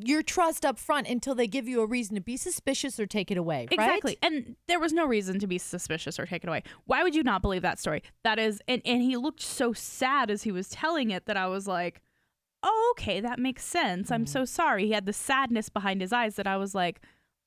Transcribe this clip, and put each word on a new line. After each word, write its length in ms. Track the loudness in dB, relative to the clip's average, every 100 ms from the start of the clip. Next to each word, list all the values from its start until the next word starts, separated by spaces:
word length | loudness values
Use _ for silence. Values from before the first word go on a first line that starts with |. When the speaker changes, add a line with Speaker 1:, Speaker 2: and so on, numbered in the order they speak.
Speaker 1:
your 160 | 0 0
trust 440 | 2 2 2 4 0
up 120 | 0
front 260 | 0 0 0
until 280 | -2 -2 0
they 100 | 0
give 220 | 0 -2
you 120 | 0
a 60 | 0
reason 300 | 0 -2 -4
to 40 |
be 160 | -6 -6
suspicious 600 | -6 -4 -2 -2 -2 -4
or 80 | -2
take 240 | -2 0
it 80 | -2
away, 220 | 0 -2 -2
right? 20 |
Speaker 2:
Exactly. 460 | 0 2 2 0 0
And 360 | 0 0 -4 -8 -2
there 140 | 0
was 120 | 2
no 140 | 2 4
reason 320 | 2 2 -2
to 80 | 0
be 100 | -2
suspicious 600 | -4 -6 -4 -4 -4 -6
or 80 | -4
take 160 | -4
it 60 | -4
away. 160 | -4 -4 -8 0
Why 180 | 2
would 100 | 4
you 80 | 4
not 180 | 4 2
believe 220 | 2 0
that 160 | 0 -2
story? 240 | -2 -4 -6 _
That 160 | 0 2
is, 200 | 2 0 -2
and, 160 | -2
and 160 | 2 2
he 160 | 2 2
looked 240 | -2 -4
so 300 | -6 0 0
sad 560 | 0 -6 -2 2 2 2
as 140 | 0
he 80 | -2
was 180 | -4 -6
telling 440 | -4 -2 0 0
it 140 | -2 -2
that 100 | -2
I 100 | 0
was 220 | -2 -2
like, 340 | -2 -2 -6 _ _ _ _ _ _
"Oh, 300 | 2 4 2 2
okay, 220 | -2 -2
that 180 | -2 -2
makes 260 | -2 -2
sense. 460 | -4 0 0 0 -2
I'm 140 | -2
Speaker 1:
Mm. 40 | 0
Speaker 2:
so 160 | 0
sorry." 420 | -2 2 2 4 2
He 60 |
had 140 | 0 0
the 60 |
sadness 560 | -4 0 2 2 0 -2
behind 320 | -2 -2 -2
his 120 | 0
eyes 220 | 0 0
that 140 | 0 -2
I 80 | 0
was 180 | 0
like, 260 | 0 0 -2 -12 _ _ _